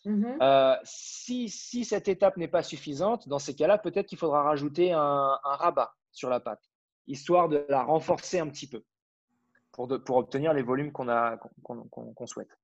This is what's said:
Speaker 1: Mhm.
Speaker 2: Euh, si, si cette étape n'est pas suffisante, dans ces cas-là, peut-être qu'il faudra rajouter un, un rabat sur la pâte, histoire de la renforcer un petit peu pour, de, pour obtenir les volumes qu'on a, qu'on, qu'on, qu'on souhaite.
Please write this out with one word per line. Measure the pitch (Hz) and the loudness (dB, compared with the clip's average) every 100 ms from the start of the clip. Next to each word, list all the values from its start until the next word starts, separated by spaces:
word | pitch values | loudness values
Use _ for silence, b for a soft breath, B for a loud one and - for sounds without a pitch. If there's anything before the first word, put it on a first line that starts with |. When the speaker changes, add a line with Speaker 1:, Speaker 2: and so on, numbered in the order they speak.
Speaker 1:
Mhm. | 202 208 233 277 | -4 0 0 2
Speaker 2:
Euh, | 131 135 135 127 | 4 6 6 4
si, | - - - - - 247 233 | -2 -16 -14 -12 -8 -6 -6
si | - - 247 | -10 -10 -6
cette | 226 202 - | -4 -2 -2
étape | 185 196 185 | 4 4 2
n'est | 165 | 0
pas | 170 | 0
suffisante, | 156 147 151 139 190 233 135 | -2 -8 -8 -2 0 -2 -2
dans | 143 | -6
ces | 143 | -4
cas-là, | 135 156 208 | 0 4 4
peut-être | 175 202 202 | 2 -4 -4
qu'il | 165 | -4
faudra | 160 147 | 0 2
rajouter | 147 147 147 147 180 | 2 2 0 2 2
un, | 160 147 143 139 135 | 4 2 2 2 0
un | 143 143 | -2 0
rabat | 170 143 117 - _ | 2 2 0 -4 _
sur | - 127 | -8 -2
la | 123 | -2
pâte, | 120 107 _ _ _ _ - | -2 -10 _ _ _ _ -12
histoire | 139 143 175 165 | -8 2 4 4
de | 147 143 | 2 0
la | 139 | 0
renforcer | 123 156 156 - - 180 | 2 2 2 -2 -2 -4
un | 156 | -4
petit | 139 131 | -8 -14
peu | 113 - _ _ _ _ _ _ _ _ | -14 -18 _ _ _ _ _ _ _ _
pour, | - 123 | -8 -4
de, | 131 | -4
pour | 135 127 | 0 0
obtenir | 123 139 156 | 2 0 0
les | 147 | 0
volumes | 120 131 147 | 0 -2 -2
qu'on | 139 127 | -6 -2
a, | 117 117 117 - _ | 0 0 -2 -12 _
qu'on, | - 120 | -14 -14
qu'on, | 117 - 113 | -14 -16 -16
qu'on | 113 120 | -14 -14
souhaite. | 113 - _ | -12 -14 _